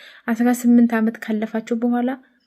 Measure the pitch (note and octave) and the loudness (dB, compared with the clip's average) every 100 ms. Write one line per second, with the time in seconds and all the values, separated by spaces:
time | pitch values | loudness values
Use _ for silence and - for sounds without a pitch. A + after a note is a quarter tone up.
0 | - - - A3+ A#3+ B3 A#3+ A#3+ A#3 A3+ | -20 -12 -6 0 0 2 4 4 4 2
1 | A3 A3+ - G#3+ A3 A3 A3+ A3+ A#3+ A#3+ | -2 -4 -6 -6 -4 -6 -6 -4 -2 -2
2 | B3 C4+ _ _ | -4 -6 _ _